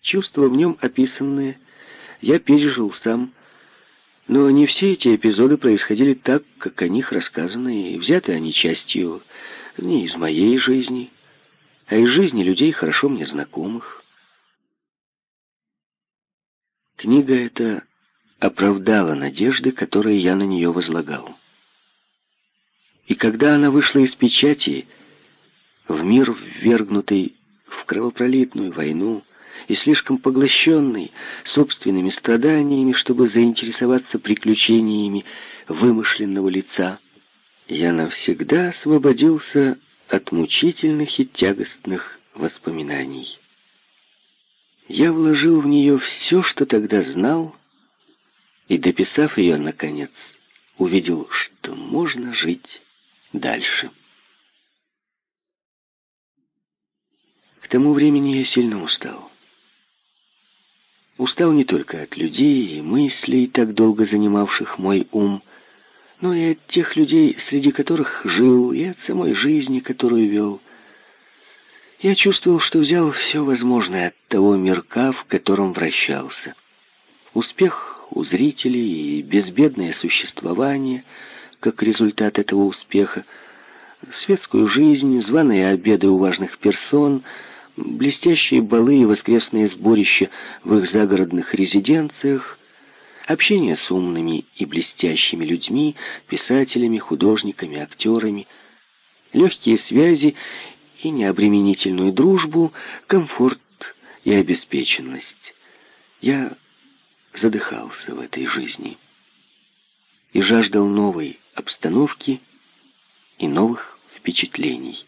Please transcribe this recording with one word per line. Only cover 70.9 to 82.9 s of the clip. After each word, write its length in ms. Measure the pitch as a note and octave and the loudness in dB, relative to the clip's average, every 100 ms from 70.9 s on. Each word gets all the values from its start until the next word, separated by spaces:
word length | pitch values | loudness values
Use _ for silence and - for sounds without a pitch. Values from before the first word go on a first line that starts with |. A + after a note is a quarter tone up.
| _ _ _ _ _ _ _ _ _ _ _ | _ _ _ _ _ _ _ _ _ _ _
Я 160 | F#3+ | 0
чувствовал, 460 | F#3+ G3 F#3 F#3 E3+ | 2 2 2 2 2
что 180 | - E3 | 2 0
взял 320 | D3 F3 D#3+ | 2 2 0
все 340 | C#3 - D3+ | -2 -4 -2
возможное 640 | C#3 B2+ B2 B2 F#2 F#2 F2 | 0 0 2 0 0 -4 -4
от 60 | _ _ | _ _
того 280 | G2 G2 G2 | 2 4 4
мирка, 540 | F#2 F2+ - A#2 C3 | 2 -2 -2 -2 -2
в 140 | B2+ | -4
котором 480 | - F#2 - G2 F#2+ | -4 -4 0 0 0
вращался. 800 | E2 E2 C#2+ - C#2 C2+ - - - _ _ _ _ _ _ _ | -2 -4 -2 -4 -4 -8 -14 -18 -20 _ _ _ _ _ _ _
Успех 560 | A2+ - - F#3 - - - - | -6 -6 0 0 0 -12 -16 -10
у 140 | - | -8
зрителей 920 | D#2+ F#2 D3 C#3 B2+ B2 A2+ D#2+ D2 D2+ | -4 0 0 0 -2 -2 -2 -4 -4 -6
и 40 | |
безбедное 720 | - - F#3+ F#2 D3+ A#2+ E2+ | -2 -2 -2 2 2 2 -8
существование, 1120 | D#2 E2+ - - - - F2 C#3 C#3 C3 B2+ - - - - - _ | -6 -4 -4 -6 -10 -6 -2 -2 -2 -4 -6 -10 -20 -20 -20 -20 _
как 220 | A#2 - | -4 -2
результат 560 | A2 G#2+ G#2+ - G#2+ - | -2 2 0 0 -2 -2
этого 260 | G2+ G2 | -2 0
успеха, 600 | G2+ - - | 0 -2 -2